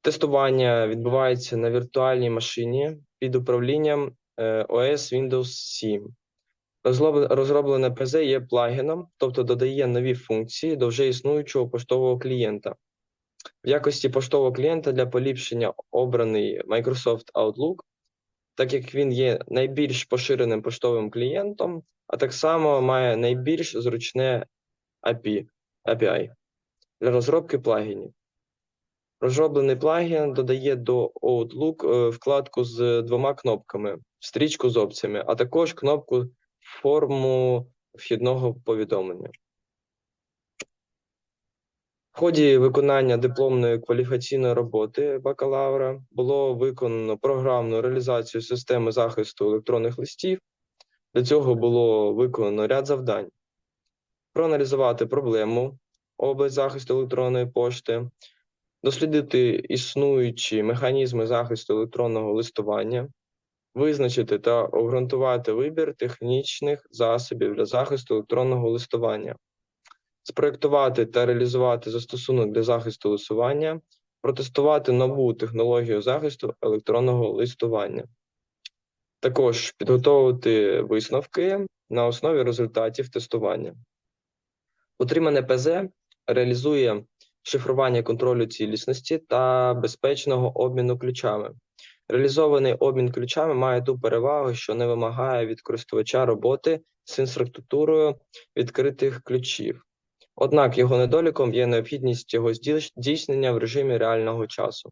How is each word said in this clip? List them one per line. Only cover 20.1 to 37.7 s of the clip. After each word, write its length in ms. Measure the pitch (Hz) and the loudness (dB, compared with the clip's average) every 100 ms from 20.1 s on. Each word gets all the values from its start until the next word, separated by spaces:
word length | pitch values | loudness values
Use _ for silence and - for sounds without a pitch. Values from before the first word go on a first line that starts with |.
| 123 127 131 120 110 | -4 0 0 0 0
поштовим 480 | 113 113 123 117 107 | -4 -4 -2 0 -2
клієнтом, 720 | 117 127 170 202 208 - 165 - _ - | -4 -2 -2 -4 -4 -6 -6 -14 _ -10
а 100 | - | -4
так 160 | 131 | -2
само 480 | 131 160 165 156 139 | 0 0 2 2 2
має 360 | 127 131 123 113 | 2 2 2 2
найбільш 600 | 120 127 131 165 165 117 | 0 0 -2 -2 -2 -4
зручне 680 | 120 117 120 127 131 120 - _ _ _ _ _ | -4 -4 -6 -2 0 -2 -6 _ _ _ _ _
A 120 | - | -4
P 120 | 117 104 | -4 -2
I, 200 | 104 107 _ _ _ | -4 -6 _ _ _
A 180 | - 120 | -4 0
P 0 | |
I. 280 | 107 87 117 - _ _ _ _ _ _ | 0 0 -4 -12 _ _ _ _ _ _
Для 100 | 120 | 0
розробки 480 | 123 120 160 160 135 | 0 2 0 0 -4
плагінів. 540 | 123 110 107 98 - _ _ _ _ _ _ _ _ _ _ _ | 0 -2 -2 -8 -12 _ _ _ _ _ _ _ _ _ _ _
Розроблений 560 | 127 131 156 143 135 127 | 0 2 2 2 2 2
плагін 560 | 147 170 170 160 147 | 2 2 0 0 0
додає 440 | 131 127 131 135 131 | -2 0 0 0 -2
до 300 | 120 123 110 | 0 0 0
Outlook, 840 | - - 120 117 127 156 160 76 | -2 0 0 -2 -2 -4 -2 0
е, 200 | 123 120 | 2 2
вкладку 560 | 117 - 139 135 - | 0 0 0 0 -4
з 380 | 123 117 120 117 | -4 -2 0 0
двома 320 | 117 120 139 | 0 0 0
кнопками: 640 | 139 123 107 - 101 104 87 _ _ | -2 -2 -2 -4 -8 -6 -8 _ _
стрічку 520 | - - 151 151 127 | -10 -2 0 2 0
з 60 | 120 | 2
опціями, 480 | 104 - 98 104 - | 0 -2 -4 -4 -2
а 80 | |
також 380 | 113 123 165 165 | -2 0 2 0
кнопку 520 | 165 139 147 - 123 123 _ _ _ | 0 -2 -2 0 -2 -2 _ _ _
форму 1080 | - - 139 151 143 139 131 127 127 123 123 | -20 -2 2 2 2 0 0 2 2 0 -4